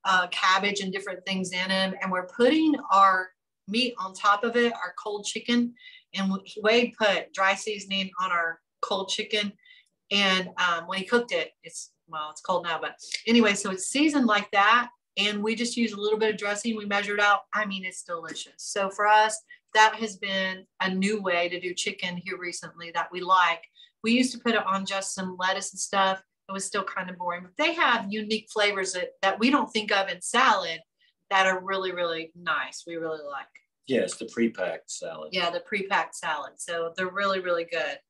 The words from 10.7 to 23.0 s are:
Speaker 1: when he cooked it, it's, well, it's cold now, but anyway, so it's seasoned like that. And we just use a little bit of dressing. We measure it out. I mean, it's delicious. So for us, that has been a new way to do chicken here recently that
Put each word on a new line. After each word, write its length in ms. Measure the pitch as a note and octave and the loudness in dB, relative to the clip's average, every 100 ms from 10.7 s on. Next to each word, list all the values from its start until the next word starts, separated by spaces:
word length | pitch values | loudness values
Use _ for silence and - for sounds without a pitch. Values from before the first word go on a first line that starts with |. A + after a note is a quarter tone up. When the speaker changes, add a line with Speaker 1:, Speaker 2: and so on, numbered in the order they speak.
| E3+ F3 | 0 -2
Speaker 1:
when 120 | F#3+ | -6
he 60 | |
cooked 280 | F#3 A#3+ A#3+ | 2 0 2
it, 200 | F3 D#3 _ | -4 -4 _
it's, 300 | E3 - - _ _ | -18 -16 -18 _ _
well, 240 | D#3 D3+ | -10 -10
it's 100 | - | -10
cold 240 | - F3 | -2 0
now, 140 | E3+ D#3+ | 0 -4
but 160 | D3+ - - - - | -6 -8 -10 -6 4
anyway, 280 | A#3 G#3 | 6 6
so 160 | G3 G3+ | 2 -2
it's 180 | F#3 - | -4 -4
seasoned 380 | C#4 D#4 C#4+ A#3 | 2 2 4 2
like 240 | G#3 G3+ | 2 2
that. 360 | G3+ G#3 A#3 A#3+ _ _ - | 4 6 4 2 _ _ -2
And 240 | G3+ G#3 | -2 0
we 120 | G#3+ | -2
just 220 | A3+ A#3 - | -2 -2 0
use 160 | A3+ | 0
a 80 | G3+ | 0
little 180 | G#3 G#3+ | 0 2
bit 120 | A3 | 0
of 80 | G3+ | 0
dressing. 380 | G3+ G#3 A#3 G#3+ | -4 -2 -2 -4
We 100 | G#3 | 0
measure 260 | G3+ G3 | 0 0
it 60 | G3+ | 2
out. 220 | G#3 G3 - | 4 4 2
I 140 | G#3 G#3 | -4 -2
mean, 180 | G3 | -4
it's 200 | F#3 - | -8 -10
delicious. 500 | - E3+ D#3+ - - - | -10 -10 -8 -12 -12 -14
So 300 | - G3+ G3 | -6 -2 -2
for 180 | G3 G#3 | 0 6
us, 320 | G#3+ A3 A3 _ - _ | 6 6 0 _ -20 _
that 220 | G#3+ A3 A3 | 4 4 4
has 200 | A3 F#3+ | -6 -6
been 500 | G3 F#3+ F#3+ F#3+ - _ | -4 -2 -2 -6 -14 _
a 80 | F#3+ | -2
new 320 | F#3 G3 G#3+ | 0 0 0
way 280 | F#3+ F3 F3 | 0 0 0
to 100 | F3+ | -2
do 140 | F3+ | -6
chicken 420 | F3+ - - F#3 F3 | -4 -6 -4 -8 -6
here 220 | F3+ F3+ | -10 -8
recently 520 | F3 - E3 E3+ E3+ | -8 -10 -14 -16 -6
that 200 | E3+ | -6